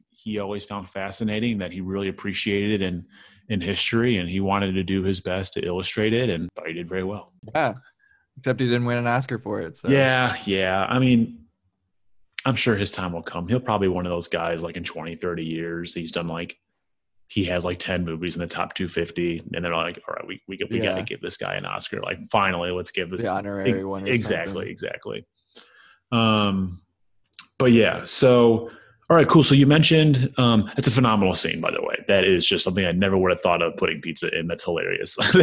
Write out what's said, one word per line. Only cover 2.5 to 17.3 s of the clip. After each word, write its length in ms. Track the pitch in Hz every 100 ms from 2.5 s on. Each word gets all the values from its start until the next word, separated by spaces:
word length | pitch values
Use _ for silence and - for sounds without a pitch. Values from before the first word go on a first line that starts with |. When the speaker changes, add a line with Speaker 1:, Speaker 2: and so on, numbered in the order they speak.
| 101 104 107
Speaker 1:
in, 240 | 92 87 - - - _ -
in 120 | 104
history, 560 | 87 95 - 117 120 104
and 100 | 87
he 120 | 95
wanted 320 | 98 98 98
to 100 | 95
do 200 | 90 95
his 180 | 95 92
best 320 | 92 92 95
to 100 | -
illustrate 480 | 87 90 98 - 107
it, 200 | 117 127
and 180 | 82 85 -
thought 100 | 82
he 80 |
did 160 | 82 85
very 140 | 92
well. 300 | 92 104 - _ 107
Speaker 2:
Yeah, 220 | 156 135 - - _ _ _ _ -
except 200 | 131 127
he 40 | 127
didn't 200 | 120 120
win 120 | 120
an 80 | 120
Oscar 320 | 123 135 117
for 240 | - 104
it, 160 | 82 -
so. 120 | 123
Speaker 1:
Yeah, 460 | 139 131 131 123 - 104
yeah. 380 | 95 92 95 95
I 80 | 123
mean, 480 | 127 120 113 - - _ _ _ _ _ _ _ _ - 139
I'm 80 | 120
sure 200 | 127 101
his 140 | 101
time 240 | - 92
will 80 | 85
come. 260 | - 85 87
He'll 120 | 123
probably 300 | 127 107 95
be 40 |
one 140 | 90 90
of 40 |
those 160 | 87 85
guys, 360 | 87 85 85
like, 120 | 85 87
in 80 |
twenty, 320 | 85 82 80 80
thirty 300 | 90 85 80
years, 480 | 80 85 85 87
he's 180 | 87 80
done, 160 | 90 85
like, 300 | 82 87 - _ _ _ _ _ _
he 160 | _